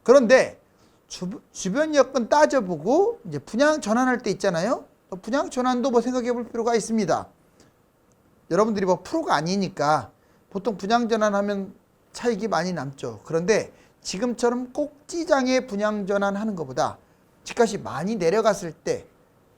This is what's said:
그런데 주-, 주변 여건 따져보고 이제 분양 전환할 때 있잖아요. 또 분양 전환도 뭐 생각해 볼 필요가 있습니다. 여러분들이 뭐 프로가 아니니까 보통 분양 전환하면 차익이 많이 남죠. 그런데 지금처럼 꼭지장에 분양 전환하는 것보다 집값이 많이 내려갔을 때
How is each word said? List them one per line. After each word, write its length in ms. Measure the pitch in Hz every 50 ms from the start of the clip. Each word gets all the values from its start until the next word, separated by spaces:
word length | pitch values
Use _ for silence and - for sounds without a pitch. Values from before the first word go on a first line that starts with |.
그런데 580 | - - 254 285 240 202 262 247 160 101 - - _ _ _ _ _ _ _ _ _ -
주-, 320 | - - 185 180 226 - - _
주변 420 | - - - 190 190 277 320 311 302
여건 340 | 285 254 269 - 262 226 -
따져보고 920 | - - 302 - 302 262 202 180 175 143 151 214 269 339 403 466 466 - - 180
이제 100 | 143 143
분양 420 | - - - 226 285 302 311 302
전환할 380 | - 208 220 240 254 254 247 240
때 120 | 247 214
있잖아요. 520 | 185 - - 196 175 160 180 226 302 - - - _ _ _ -
또 80 | 190
분양 320 | 185 - 220 233 285 349 330
전환도 420 | - 254 247 254 247 247 226 277
뭐 120 | 233 240
생각해 320 | 226 254 254 254 226 247 240
볼 120 | 247 240 240
필요가 240 | - 233 214 233 233
있습니다. 540 | 220 202 220 226 220 196 160 139 107 101 - _ _ _ _ _ _ - _ _ _ _ _ _ _ _ _ _ _ _ _ _ _ _ -
여러분들이 340 | 160 185 220 233 214 190 190
뭐 180 | 185 180 175
프로가 320 | - - - 330 311 381 175
아니니까 760 | 147 156 170 190 202 190 160 - - 143 147 156 143 110 - - _ _ _ _ _ _ _
보통 260 | - 196 - 240 208
분양 320 | 175 196 196 233 240 240 208
전환하면 640 | 190 - 214 214 202 202 202 208 202 196 190 185 - _ _ _ _ _ _ _
차익이 360 | - - - 240 226 185 220 214
많이 260 | 190 160 170 185 180
남죠. 460 | 156 131 139 139 - - 123 113 101 -
그런데 480 | - 151 165 180 185 214 165 - - - - _ _ _ _
지금처럼 720 | - - - 185 247 247 233 - 240 240 247 247 254 254 -
꼭지장에 920 | 302 294 277 - _ _ - 320 339 311 - 302 269 247 254 254 254 254
분양 400 | 254 202 202 208 214 214 208 196
전환하는 480 | 180 202 202 202 202 196 196 220 220 202
것보다 440 | 170 151 131 127 156 143 113 - - _ _ _ _ _ _ _ _ -
집값이 340 | - - - 233 208 - 156
많이 380 | 135 98 117 143 165 202 233
내려갔을 560 | 208 165 165 190 220 220 220 202 202 185 165
때 340 | 151 _ - 175 143 98 - - _ _ _ _ _ _ _ _ _